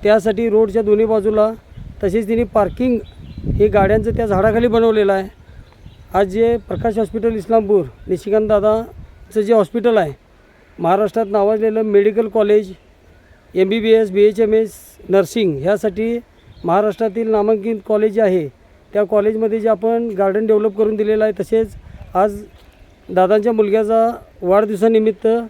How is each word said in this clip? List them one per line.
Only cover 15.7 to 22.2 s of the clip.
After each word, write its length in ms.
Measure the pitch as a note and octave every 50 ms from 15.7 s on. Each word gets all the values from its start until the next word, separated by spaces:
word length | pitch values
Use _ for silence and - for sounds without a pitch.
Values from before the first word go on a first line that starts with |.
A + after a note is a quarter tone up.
| G#3+ F#3 - G#3+ F3 G#3 A3 A3+ A#3 A#3 - _ _ _ _ - - - -
महाराष्ट्रातील 680 | F3 E3+ G3+ G#3 G#3+ G3 - A3+ G#3+ F#3 A#3 A3+ A3
नामांकित 500 | A3 G#3 G3+ G#3+ A3+ G#3 F#3+ A3+ A3+ G3+ -
कॉलेज 320 | - G#3+ G#3 G#3+ G#3+ G3 A3+
आहे, 280 | A3 F#3+ F#3 F3+ D#3 C3+ _ _ _ _ _ _ _ _ -
त्या 100 | G#3 G#3
कॉलेजमध्ये 560 | - A3 G#3 G3+ G#3+ A3 A3 A3+ G#3+ A3 A3+
जे 100 | G#3 A3+
आपण 400 | G#3+ F3 G#3+ A3+ A#3 A#3 A#3 A#3 G3+
गार्डन 280 | F#3 G3 G3 F#3+ G#3+ A3+
डेव्हलप 320 | G#3+ A3 G#3 G#3+ A3 G3
करून 180 | G#3 A3 G#3+ A3
दिलेलं 280 | G#3 G#3+ G#3 G#3+ G#3+ G#3+
आहे, 100 | A3 G3 -
तसेच 360 | F#3+ - A3+ A3 A3+ G3+ - - - - - - - - -
आज 300 | F#3